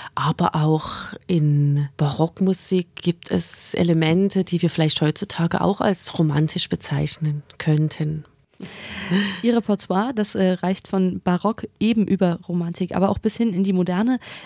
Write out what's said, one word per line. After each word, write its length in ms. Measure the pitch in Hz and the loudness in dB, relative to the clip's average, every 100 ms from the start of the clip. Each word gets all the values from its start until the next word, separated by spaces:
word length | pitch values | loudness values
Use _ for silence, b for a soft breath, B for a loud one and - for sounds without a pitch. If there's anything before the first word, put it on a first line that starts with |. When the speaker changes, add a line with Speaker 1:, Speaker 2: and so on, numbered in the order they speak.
| B | B
Speaker 1:
Aber 400 | - 143 - 175 | -2 -2 2 0
auch 360 | 160 156 156 - - - - - | 2 2 2 0 -10 -12 -12 -2
in 640 | 170 151 147 143 143 143 - | 2 4 4 4 2 -2 -2
Barockmusik 920 | 143 143 165 - 190 185 - 185 170 | -2 0 -2 0 0 2 0 0 -2
gibt 360 | - 170 170 - | -4 -4 -4 -2
es 440 | 180 - - - | -2 -2 -4 -4
Elemente, 680 | - 170 165 156 175 196 190 | 0 2 4 4 4 2 0
die 180 | 180 175 | 0 0
wir 80 | 170 | 0
vielleicht 300 | - 156 - | 2 2 2
heutzutage 600 | 151 - - - 170 - | 0 0 -6 -2 0 2
auch 200 | 170 202 | 0 2
als 380 | 214 185 - - | 0 0 -2 2
romantisch 500 | 156 147 156 170 - | 2 2 0 -2 -4
bezeichnen 760 | - - 143 151 - 151 147 - - | -4 -2 -2 -2 -2 -2 -4 -8 -6
könnten. 680 | 160 151 156 - 151 156 - _ _ - 190 B B B 185 185 202 185 | 0 2 0 -2 -4 -6 -10 _ _ -20 -18 B B B -2 -2 -2 -2
Speaker 2:
Ihr 140 | 233 233 | 0 0
Repertoire, 580 | 208 202 - 185 240 | 0 -2 0 -2 -2
das, 200 | 226 202 | -2 -2
äh, 180 | 196 185 | 0 0
reicht 360 | 180 180 190 - | 2 -2 -4 -2
von 320 | 190 185 185 | 0 0 0
Barock 460 | 180 180 208 226 - - | 0 0 0 -4 -8 -2
eben 260 | 214 226 190 | 0 2 2
über 320 | 190 180 165 - | 2 2 0 -4
Romantik, 460 | 175 170 - 180 | -4 -4 -4 -4
aber 160 | - 196 | 0 0
auch 80 | 202 | 0
bis 180 | 220 - | -4 -2
hin 160 | 226 | -2
in 120 | 175 | 0
die 80 | 196 | 0
Moderne. 460 | 185 180 180 233 254 B B | 2 0 0 0 -2 B B